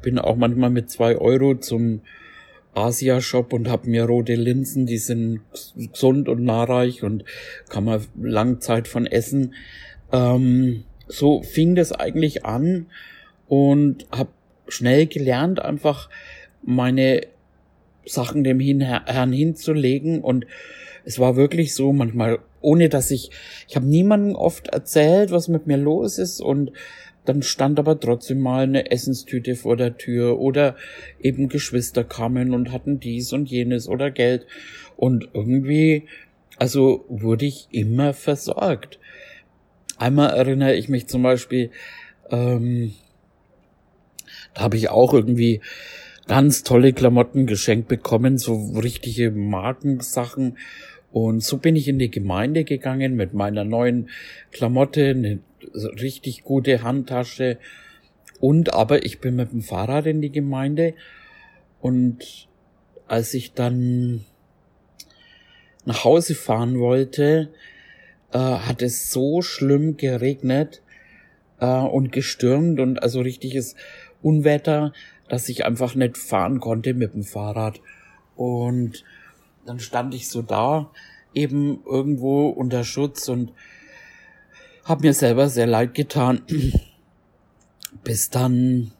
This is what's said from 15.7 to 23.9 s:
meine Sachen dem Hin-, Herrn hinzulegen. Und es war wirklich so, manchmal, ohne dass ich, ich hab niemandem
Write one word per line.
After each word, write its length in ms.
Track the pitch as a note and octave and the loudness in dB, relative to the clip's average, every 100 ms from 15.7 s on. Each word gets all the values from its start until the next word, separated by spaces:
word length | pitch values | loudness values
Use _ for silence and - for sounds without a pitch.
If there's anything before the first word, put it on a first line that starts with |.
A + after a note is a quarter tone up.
| D3 D#3 C#3+ - - - - - _ | -2 -2 -2 -8 -20 -20 -20 -20 _
meine 640 | - B2 B2+ C3 C3 B2+ - _ _ _ _ _ _ _ - | -2 0 2 2 2 2 -2 _ _ _ _ _ _ _ -8
Sachen 380 | - A#2+ D3 | -6 -2 0
dem 160 | C3 C3 | 2 2
Hin-, 220 | C3+ C#3 | 2 2
Herrn 520 | C3 B2 - B2 B2+ | 0 -2 -2 0 0
hinzulegen. 880 | C3 D#3+ D#3 - D#3 C3+ C3+ D#3 D#3+ | 2 0 0 -2 0 2 0 0 -2
Und 260 | C3 B2+ - - - - - - | 0 -2 -2 -18 -20 -20 -20 -18
es 160 | - A#2 | -12 2
war 160 | B2+ B2+ | 2 4
wirklich 400 | C#3+ E3+ D3+ - | 2 2 -2 0
so, 160 | C3+ | 2
manchmal, 480 | C#3 A#2 A#2+ A2+ A#2 _ _ | 2 0 0 0 -2 _ _
ohne 260 | D3 D#3+ D#3+ | 4 6 6
dass 240 | D3 - | 4 0
ich, 200 | C3+ - - - - - | -4 -6 -18 -20 -20 -6
ich 80 | C#3+ | -2
hab 80 | |
niemandem 520 | C3 | 2